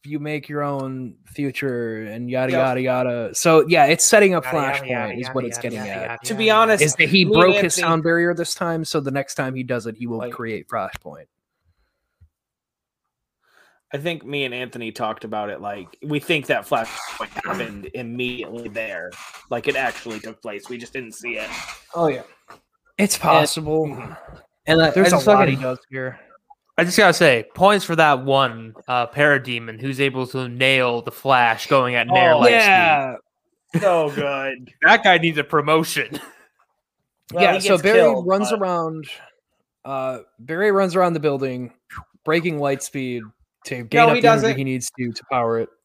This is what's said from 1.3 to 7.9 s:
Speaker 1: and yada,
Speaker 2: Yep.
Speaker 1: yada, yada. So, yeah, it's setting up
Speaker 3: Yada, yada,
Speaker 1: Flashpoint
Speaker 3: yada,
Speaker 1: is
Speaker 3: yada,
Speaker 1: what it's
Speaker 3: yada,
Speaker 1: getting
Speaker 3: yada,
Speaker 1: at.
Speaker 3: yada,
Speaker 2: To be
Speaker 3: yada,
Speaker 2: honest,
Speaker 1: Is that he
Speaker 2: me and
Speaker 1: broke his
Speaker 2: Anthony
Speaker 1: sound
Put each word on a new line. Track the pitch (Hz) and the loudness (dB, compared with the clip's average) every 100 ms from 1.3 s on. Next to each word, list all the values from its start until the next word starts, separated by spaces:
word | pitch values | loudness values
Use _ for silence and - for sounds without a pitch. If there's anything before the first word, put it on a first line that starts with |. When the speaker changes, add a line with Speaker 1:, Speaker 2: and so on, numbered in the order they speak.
| - 143 - 139 120 117 110 110 | -6 -6 -4 -4 -4 -6 -6 -10
Speaker 1:
and | 113 123 | -10 -4
yada, | 127 131 | -2 0
Speaker 2:
Yep. | 127 | 2
Speaker 1:
yada, | 131 127 | 0 0
yada. | 127 127 127 120 113 | 0 0 -2 -4 -6
So, | - 175 160 160 | 0 6 6 6
yeah, | 165 143 | 4 6
it's | 165 | 4
setting | - 214 196 | 6 6 6
up | 175 | 2
Speaker 3:
Yada, | - 160 | -2 -2
yada, | 135 139 | -2 -4
Speaker 1:
Flashpoint | 131 | -4
Speaker 3:
yada, | 123 120 | -6 -4
Speaker 1:
is | 123 | -8
Speaker 3:
yada, | 123 | -6
Speaker 1:
what | 131 | -6
it's | 120 117 | -6 -8
Speaker 3:
yada, | |
Speaker 1:
getting | 120 113 104 | -8 -8 -8
Speaker 3:
yada, | |
Speaker 1:
at. | 95 92 | -8 -10
Speaker 3:
yada, | 117 | -10
Speaker 2:
To | - | -8
be | 214 220 | 0 2
Speaker 3:
yada, | 214 | 4
Speaker 2:
honest, | 220 208 | 4 4
Speaker 1:
Is | 151 139 | 2 2
that | 160 | 4
he | 190 | 4
Speaker 2:
me | 180 | 4
and | - | 6
Speaker 1:
broke | 180 202 | 6 4
his | 180 180 | 0 0
Speaker 2:
Anthony | |
Speaker 1:
sound | 170 | 0